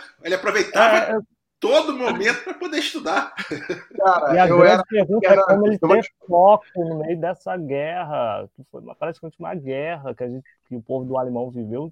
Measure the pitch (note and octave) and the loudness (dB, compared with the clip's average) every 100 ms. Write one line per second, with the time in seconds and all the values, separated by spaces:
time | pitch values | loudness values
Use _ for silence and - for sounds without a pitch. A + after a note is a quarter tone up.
0 | - _ E3+ F#3 G3+ G3+ - - A3+ A3 | -10 _ -6 -4 -2 -2 0 4 4 4
1 | - A3 G#3+ _ _ _ A3 D4+ D#4 B3+ | 2 -4 -6 _ _ _ 2 2 2 -4
2 | A#3+ F#3 A3 - F#4 - F4 D#4 - D#4+ | -4 -2 -2 -2 -8 -10 -6 -6 -6 -8
3 | D#3 F#3 - - - - - F3 - - | -4 -4 -4 -10 -10 -10 -10 -12 -12 0
4 | F#3+ F3 D3 F3 F3+ F3 F3 F#3+ - G#3+ | 2 2 2 4 4 8 6 6 2 -2
5 | E3+ A3 F#3+ G3 F#3+ G3+ G#3 G3+ E3 G#3 | 0 0 4 6 6 4 2 0 2 2
6 | - _ - F3 G3 G#3+ - F3+ E3 D#3 | 2 _ -2 4 6 4 0 -8 -6 -6
7 | D#3 E3+ E3+ F3+ F#3+ F#3 D3 C#3 D3+ F3+ | -6 -4 -6 -8 -10 -10 -6 -6 -6 -8
8 | D#3 C#3 A#2 G2+ G2+ _ - B2 A#2 - | -6 -4 -4 -4 -10 _ -20 -20 -20 -10
9 | D#3 D#3+ D#3+ _ E3 E3 C3+ C3+ D#3 E3 | -10 -10 -16 _ -12 -10 -8 -8 -6 -8
10 | C3+ A#2+ B2 C3 - _ _ B2 A2+ C3 | -12 -10 -10 -10 -16 _ _ -16 -8 -8
11 | B2+ C3 B2+ A#2+ B2 A#2+ G#2+ B2 D#3+ | -6 -6 -4 -6 -8 -10 -10 -10 -10